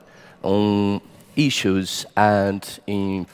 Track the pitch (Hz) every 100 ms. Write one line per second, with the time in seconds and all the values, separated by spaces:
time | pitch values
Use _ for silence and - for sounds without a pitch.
0 | - - - - - 101 104 101 101 101
1 | - - - - 147 - 101 95 92 -
2 | - 98 104 101 98 98 - - - 101
3 | 98 95 -